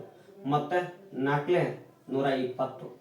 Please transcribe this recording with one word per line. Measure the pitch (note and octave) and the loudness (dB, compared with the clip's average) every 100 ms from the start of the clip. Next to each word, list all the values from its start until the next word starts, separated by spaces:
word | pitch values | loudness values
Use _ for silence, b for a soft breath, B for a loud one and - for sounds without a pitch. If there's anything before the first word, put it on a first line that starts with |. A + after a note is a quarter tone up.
| - - B - C3+ | -14 -20 B -10 0
ಮತ್ತೆ | D3 D3 F3+ E3+ - - | 0 2 0 0 -8 -12
ನಾಲ್ಕಲೆ | - C3+ D3 D3 F3 C#3 - - - - | -2 0 2 4 2 2 -2 -14 -18 -4
ನೂರ | C3 C#3 | 0 2
ಇಪ್ಪತ್ತು. | C3 B2 - C3 - - - | 2 0 -2 -4 -4 -14 -18